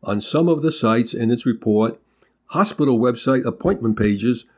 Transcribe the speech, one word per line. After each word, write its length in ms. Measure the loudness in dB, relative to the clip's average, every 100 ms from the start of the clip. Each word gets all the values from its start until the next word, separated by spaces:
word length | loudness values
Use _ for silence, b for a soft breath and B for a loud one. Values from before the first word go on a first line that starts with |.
on 180 | -6 -6
some 260 | -2 0 2
of 140 | 2
the 100 | 0
sites 420 | 0 2 2 0
in 180 | -2 0
its 140 | 0 -2
report, 540 | -2 0 2 2 -2 _ _ _ _ -8
hospital 520 | -2 -2 0 2 2
website 460 | 2 0 0 0 -2
appointment 520 | -4 -2 -2 -2 0
pages 480 | 0 0 0 -2 -6